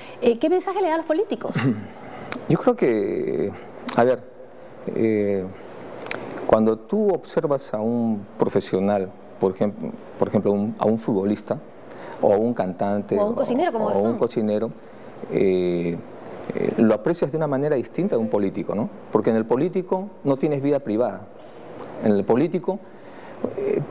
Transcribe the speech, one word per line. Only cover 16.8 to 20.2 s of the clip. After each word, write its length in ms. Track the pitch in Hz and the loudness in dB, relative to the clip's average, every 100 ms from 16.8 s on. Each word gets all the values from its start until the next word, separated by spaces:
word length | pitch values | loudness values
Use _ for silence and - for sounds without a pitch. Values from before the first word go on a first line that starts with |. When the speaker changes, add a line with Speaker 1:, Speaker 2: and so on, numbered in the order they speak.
| 110 | 4
Speaker 2:
aprecias 380 | 107 - 175 156 | 4 2 0 0
de 60 | 156 | 0
una 100 | 151 | 0
manera 280 | 135 151 139 | 0 2 0
distinta 400 | - - 190 131 | -2 -2 0 2
de 60 | |
un 80 | 110 | 2
político, 460 | 104 98 98 - 95 | 0 0 -2 -4 -2
¿no? 140 | - - - | -2 -6 0
Porque 200 | 107 107 | 2 4
en 40 | 113 | 2
el 100 | 110 | 2
político 640 | 123 175 185 175 185 202 - | 2 2 -2 -2 -2 -4 -6